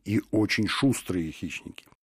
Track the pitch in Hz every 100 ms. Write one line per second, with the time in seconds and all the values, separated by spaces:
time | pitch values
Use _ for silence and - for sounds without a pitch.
0 | 98 107 - 110 107 - 104 - 135 120
1 | - 92 80 - 87 - - - - _